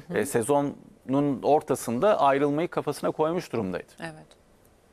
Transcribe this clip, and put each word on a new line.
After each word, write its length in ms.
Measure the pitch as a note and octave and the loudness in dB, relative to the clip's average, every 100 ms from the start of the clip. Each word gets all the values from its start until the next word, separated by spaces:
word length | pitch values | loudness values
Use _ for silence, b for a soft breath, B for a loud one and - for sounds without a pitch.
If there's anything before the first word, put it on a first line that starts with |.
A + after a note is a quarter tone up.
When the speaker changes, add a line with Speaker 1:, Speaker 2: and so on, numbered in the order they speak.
| - | -4
Speaker 1:
hı. 100 | F3 | -2
Speaker 2:
e, 80 | G#2 | 0
sezonun 1160 | A#2+ A2 C#3+ C#3+ - - - - C3+ C#3+ A#2+ | 0 2 2 0 -6 -16 -14 -2 0 0 0
ortasında 760 | G#2+ D3 - C3 - A#2 G3 - | 2 2 2 -2 -2 0 2 4
ayrılmayı 480 | C#3 C#3 C#3+ D3 F3 | 4 4 2 0 -2
kafasına 420 | - D3 C#3+ F3+ | -4 -6 -4 -4
koymuş 420 | - D#3 F3 - | -2 -2 -2 -4
durumdaydı. 400 | A#2 G2 F2 - - | -4 -4 -6 -8 -14
Speaker 1:
Evet. 380 | E3 D#3 D3+ _ _ _ _ _ _ | -14 -14 -20 _ _ _ _ _ _